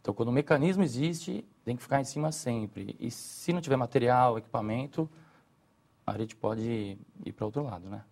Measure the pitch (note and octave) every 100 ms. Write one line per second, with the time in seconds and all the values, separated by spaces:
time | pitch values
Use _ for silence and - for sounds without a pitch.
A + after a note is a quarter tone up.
0 | - - A#2 B2 D3 D3+ D#3+ F#3+ F3 A#2+
1 | D#3 E3 - G3 - _ - B2 - C#3
2 | C3+ - D3+ D#3 - A#2 G#2+ G2 G2+ -
3 | A#2 A#2 - - - F3 D3+ C3 A#2+ C3+
4 | A#2+ B2 B2+ A2+ - A#2+ G#2+ A2+ C#3 -
5 | D#3+ - - _ _ _ _ _ _ _
6 | - - A2 - G#2+ A2 A2+ A#2 G2+ F#2+
7 | - - - - G#2+ A#2+ D3 F#2 F#2 G#2
8 | -